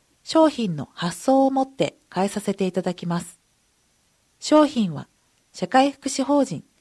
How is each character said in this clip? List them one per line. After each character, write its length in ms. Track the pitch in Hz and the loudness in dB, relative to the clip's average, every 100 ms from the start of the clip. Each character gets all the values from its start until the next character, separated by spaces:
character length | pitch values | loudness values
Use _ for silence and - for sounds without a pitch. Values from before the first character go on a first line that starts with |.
| _ _ | _ _
商 260 | - 320 320 | -2 4 4
品 280 | - 214 147 | 2 -4 -4
の 120 | - | -8
発 260 | - 175 - | -6 -6 -4
送 280 | - 269 269 | 2 4 4
を 40 | |
も 120 | 269 | 0
っ 80 | 269 | -4
て 260 | - 165 - _ | -2 -4 -6 _
返 180 | 180 196 | -4 -4
さ 120 | 208 | -4
せ 140 | 202 | -6
て 120 | 196 190 | -4 -2
い 60 | |
た 100 | 185 | -4
だ 120 | 180 | -6
き 120 | 175 175 | -6 -6
ま 140 | 170 | -6
す。 200 | - - _ _ _ _ _ _ _ _ _ _ | -8 -18 _ _ _ _ _ _ _ _ _ _
商 280 | - 302 294 | 2 4 4
品 280 | 247 190 | 2 -4
は、 140 | 139 - _ _ _ _ | -4 -12 _ _ _ _
社 140 | - 175 | -10 0
会 240 | 262 277 | 2 2
福 180 | 277 269 | 0 -8
祉 140 | - | -4
法 220 | 262 285 | 0 0
人 180 | 269 156 - _ | 0 -4 -12 _